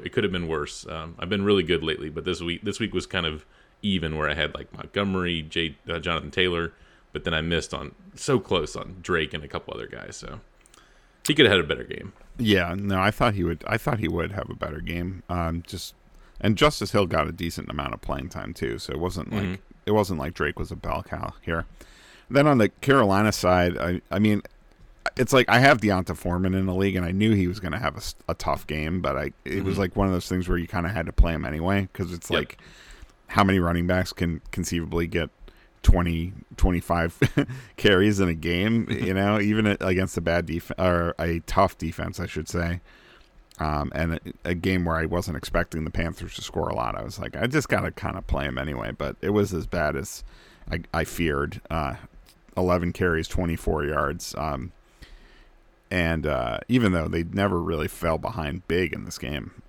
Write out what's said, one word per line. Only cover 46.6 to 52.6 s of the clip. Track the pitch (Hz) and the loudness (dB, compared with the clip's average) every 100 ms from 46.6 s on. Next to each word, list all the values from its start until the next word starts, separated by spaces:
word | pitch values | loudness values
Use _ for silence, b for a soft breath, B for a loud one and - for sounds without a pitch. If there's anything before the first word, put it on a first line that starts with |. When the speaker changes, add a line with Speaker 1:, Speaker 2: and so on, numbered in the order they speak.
| - | -2
Speaker 2:
a | |
lot. | - 60 50 | -2 -4 -4
I | |
was | 53 - | -8 -8
like, | - 71 | -8 -4
"I | 117 | 0
just | 147 - | 0 0
gotta | 101 92 | 0 -2
kinda | - 78 95 | -6 -8 -6
play | - 69 71 | -2 -2 -2
him | 64 | -4
anyway," | 73 65 55 - | -4 -4 -6 -6
but | 71 - | -6 -4
it | 90 | 0
was | 104 101 | 2 2
as | 90 - | 0 -4
bad | 90 76 67 | -2 0 -2
as | - - - b b b - | -6 -12 -16 b b b -8
I, | 85 - | -8 -4
I | 82 | -4
feared. | 76 - 82 71 73 - - | -2 0 0 0 -2 -6 -6
Uh, | 80 71 58 - - - _ _ | -4 -4 -6 -14 -20 -20 _ _
eleven | - | -2